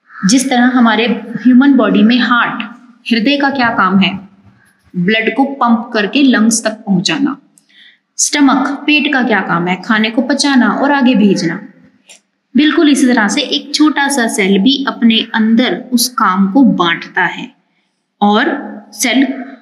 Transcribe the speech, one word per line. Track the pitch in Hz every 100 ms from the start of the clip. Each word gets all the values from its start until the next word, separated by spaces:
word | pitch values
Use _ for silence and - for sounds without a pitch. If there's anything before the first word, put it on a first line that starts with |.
| _ - 185
जिस | 254 269
तरह | 247
हमारे | 247 254 226 214 240 - - -
ह्यूमन | 254 247 285
बॉडी | 240 202 196
में | 214 247
हार्ट, | - 240 196 - - - - _ -
हृदय | 233 233 285
का | 277
क्या | 269 233
काम | 226 185 190
है? | 175 - - _ _ _ _ _ _ 180
ब्लड | 175 220 220 269
को | 262
पंप | - 240 226 -
करके | 220 196 277
लंग्स | 269 214 220 -
तक | 220
पहुंचाना। | 214 - 180 - 151 277 277 _ _ _ _ - _ _ -
स्टमक, | - 294 269 226 - 285 -
पेट | 302 277
का | 277
क्या | 233 202
काम | 190 170 175
है? | 185 -
खाने | 214 220
को | 240
पचाना | 240 277 285 269 208
और | - 277
आगे | 277 240 202
भेजना। | 208 175 165 175 - - _ _ _ - _ _ _ 247
बिल्कुल | 302 330 294
इसी | 277 254
तरह | 240 202
से | 247
एक | 269 294 - -
छोटा | 302 277 277
सा | 285 226
सेल | - 190 196
भी | 220 269 233
अपने | 220 233 220 -
अंदर | 226 220 226 240 180 -
उस | 240 -
काम | - 202 190 190
को | 269
बांटता | 233 185 170 170 - 185 175
है | - - _ _ _ _ _ _ -
और | 208 208 294 - - - -
सेल | - 247 247 262 - - -